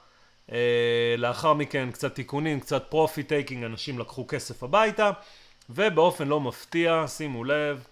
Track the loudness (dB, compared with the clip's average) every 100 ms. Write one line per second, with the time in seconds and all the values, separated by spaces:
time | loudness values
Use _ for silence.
0 | -20 _ _ _ -8 0 2 4 4 2
1 | 2 2 0 2 4 4 2 -2 -4 -4
2 | -6 -6 -6 -4 -2 -4 -2 -4 0 2
3 | 2 0 -4 -2 -2 -6 -8 -8 -8 -8
4 | -8 -10 -8 -8 -8 -10 0 2 4 4
5 | 0 0 -8 -20 -20 _ -10 0 2 6
6 | 4 4 0 0 -2 -6 -4 0 2 2
7 | 0 -4 -6 -4 -2 0 0 -4 -10